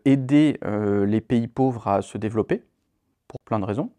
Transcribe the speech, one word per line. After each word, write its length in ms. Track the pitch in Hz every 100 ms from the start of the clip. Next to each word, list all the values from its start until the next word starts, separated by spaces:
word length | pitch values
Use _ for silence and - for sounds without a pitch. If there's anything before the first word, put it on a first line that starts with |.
| 139
aider, 520 | 139 127 147 151 -
euh, 420 | - 107 104 101 101
les 140 | 107
pays 280 | - 120 117
pauvres 420 | - 131 117 107
à 120 | 98
se 160 | 98 107
développer, 460 | 107 110 98 226 - _ _ _ _ _ -
pour 140 | -
plein 180 | - 110
de 60 | 95
raisons, 240 | 104 202